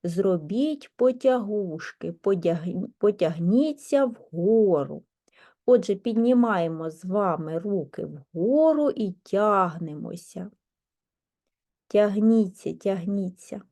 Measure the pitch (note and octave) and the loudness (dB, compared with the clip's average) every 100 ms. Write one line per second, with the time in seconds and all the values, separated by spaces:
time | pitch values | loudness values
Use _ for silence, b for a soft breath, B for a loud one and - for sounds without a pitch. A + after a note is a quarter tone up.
0 | F3 E3 F#3+ F3+ D3+ G#3 D4+ C#4+ - _ | -6 -2 0 0 -2 -2 -2 -4 -12 _
1 | B3 B3+ C4 B3+ G3+ G#3 F#3+ D#3+ - - | 0 2 2 2 -2 -4 -4 -8 -12 -12
2 | E3 E3+ - G3 E3+ E3 E3+ F3+ G3 _ | -12 -4 -2 0 0 -2 -4 -6 -8 _
3 | G#3 G#3 D#3+ E3 E3+ A3+ D4+ D4 - C#4 | -2 0 -2 0 2 2 2 -4 -2 0
4 | C4+ A3+ - E3 F3 A3+ G#3 D#3+ C#3 D3 | 0 -4 -12 -4 2 4 4 2 -2 -10
5 | _ _ _ b b b - B3 - G3 | _ _ _ b b b 2 4 4 -4
6 | A#3+ A3+ A#3 B3 A#3+ G3 E3 D#3+ D#3+ D#3+ | -2 0 2 4 4 2 -2 -4 -8 -10
7 | F3+ G3 G3 D#3+ D#3 E3 G3 G3 C#3 - | -4 -2 0 -2 -4 -6 -4 -4 -4 -10
8 | D#3+ D3 - E3 G3 C#4+ D#4+ D#4 D4 - | -12 -12 -14 -4 0 4 4 4 0 -2
9 | G#3 F#3 - G3 G#3+ G3+ F3+ E3 D#3+ D3 | -6 -6 -4 0 2 2 0 -2 -10 -10
10 | - F3 - F#3 F#3 _ _ _ _ _ | -12 -14 -14 -14 -14 _ _ _ _ _
11 | _ _ _ _ _ _ _ _ _ G#3 | _ _ _ _ _ _ _ _ _ 2
12 | G#3 G3+ A3 A3+ G3 - - D#3+ G3+ G3 | 2 2 4 4 2 -4 -12 -6 -4 -4
13 | E3+ G3+ F#3 F3+ - G#3 - | -4 -6 -6 -10 -16 -16 -18